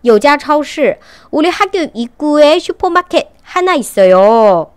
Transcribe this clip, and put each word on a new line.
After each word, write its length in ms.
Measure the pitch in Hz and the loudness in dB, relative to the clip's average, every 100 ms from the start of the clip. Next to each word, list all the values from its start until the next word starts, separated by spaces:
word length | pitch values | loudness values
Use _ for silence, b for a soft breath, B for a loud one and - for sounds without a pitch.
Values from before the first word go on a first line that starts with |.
有家超市, 960 | 240 214 277 294 277 302 285 - 247 - b b b | 2 2 2 0 0 -2 -2 -4 -4 -4 b b b
우리 160 | 285 330 | -4 -2
학교 420 | 339 403 392 294 | -2 -4 -4 -6
입구에 680 | 214 233 _ 302 294 294 330 | -8 -12 _ -2 2 2 2
슈퍼마켓 720 | - 349 370 349 349 - - _ | -4 -6 -2 -2 -2 -4 -6 _
하나 320 | _ 370 370 | _ -4 -2
있어요. 920 | 330 214 - 190 185 202 226 214 180 151 | -2 -4 0 4 4 4 4 2 2 -2